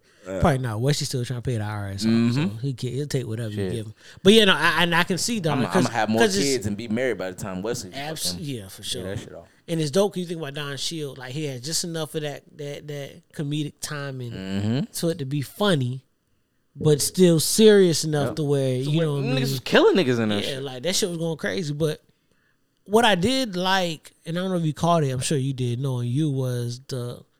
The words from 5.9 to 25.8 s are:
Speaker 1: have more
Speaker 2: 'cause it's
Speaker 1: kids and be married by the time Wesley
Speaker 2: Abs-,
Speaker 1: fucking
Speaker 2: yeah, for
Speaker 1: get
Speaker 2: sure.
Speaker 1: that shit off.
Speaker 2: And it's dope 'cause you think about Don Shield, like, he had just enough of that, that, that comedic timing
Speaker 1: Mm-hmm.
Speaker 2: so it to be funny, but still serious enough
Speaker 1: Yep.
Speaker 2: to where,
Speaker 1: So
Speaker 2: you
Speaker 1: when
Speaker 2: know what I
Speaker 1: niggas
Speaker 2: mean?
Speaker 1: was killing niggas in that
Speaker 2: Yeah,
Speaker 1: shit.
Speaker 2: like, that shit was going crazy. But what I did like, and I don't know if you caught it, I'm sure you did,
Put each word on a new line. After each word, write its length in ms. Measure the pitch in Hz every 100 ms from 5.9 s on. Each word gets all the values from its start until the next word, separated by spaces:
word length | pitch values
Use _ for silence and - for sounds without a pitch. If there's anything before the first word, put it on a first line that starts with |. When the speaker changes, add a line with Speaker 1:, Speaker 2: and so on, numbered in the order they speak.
Speaker 1:
have 140 | 113 107
more 100 | 110
Speaker 2:
'cause 160 | 117 -
it's 80 |
Speaker 1:
kids 220 | 139 127 101
and 100 | 101
be 100 | 117
married 300 | 110 131 98
by 140 | 92
the 60 | 92
time 260 | 104 92
Wesley 320 | 104 123 92
Speaker 2:
Abs-, 380 | 110 147 160 -
Speaker 1:
fucking 120 | 175
Speaker 2:
yeah, 240 | 143 123 95
for 140 | -
Speaker 1:
get 80 | -
Speaker 2:
sure. 120 | -
Speaker 1:
that 140 | 92 104
shit 140 | 92
off. 120 | 82 82 _ -
Speaker 2:
And 140 | 165
it's 100 | 151
dope 220 | 143 202
'cause 80 | 185
you 60 | 175
think 120 | 170
about 120 | 143
Don 240 | 139 143 135
Shield, 400 | - 165 143 131
like, 160 | 127
he 120 | 127 151
had 160 | 127
just 180 | 131 160
enough 320 | 175 160 156
of 80 | 160
that, 200 | 147 139 - -
that, 280 | 143 143 147
that 440 | 143 139 170 _
comedic 420 | - 143 151 147 -
timing 520 | - 147 139 131 120
Speaker 1:
Mm-hmm. 480 | 95 95 98 104 123 220
Speaker 2:
so 160 | - 170
it 100 | 165
to 40 |
be 160 | 135 143
funny, 640 | 131 - 202 160 123 127 - _ _ _ _ _ _ 139
but 240 | 151 147
still 400 | - - 180 165
serious 640 | - - 214 208 180 151
enough 240 | 156 151 139
Speaker 1:
Yep. 80 | -
Speaker 2:
to 80 |
where, 400 | 143 143 135 127
Speaker 1:
So 60 | 139
Speaker 2:
you 80 | 151
Speaker 1:
when 80 | 160
Speaker 2:
know 80 |
what 60 | 143
I 20 | 135
Speaker 1:
niggas 60 |
Speaker 2:
mean? 60 | -
Speaker 1:
was 180 | 135 135
killing 360 | - 240 415 320
niggas 240 | 135 120
in 80 | 110
that 140 | 104
Speaker 2:
Yeah, 40 | 101 135
Speaker 1:
shit. 60 |
Speaker 2:
like, 200 | 135 127
that 120 | 143
shit 140 | 196 190
was 80 | 170
going 200 | 165 160
crazy. 340 | 208 190 151
But 300 | 147 156 - _ _ _ _ _ _ _ _
what 220 | - 214 233
I 80 |
did 420 | 190 196 262 254 180
like, 560 | 185 190 180 156 - _ -
and 120 | 170
I 40 |
don't 80 | 190
know 60 | 180
if 60 | 160
you 80 |
caught 300 | 143 165 170
it, 60 | 139
I'm 100 | 127
sure 180 | 131 147
you 160 | 131
did, 260 | 127 123 120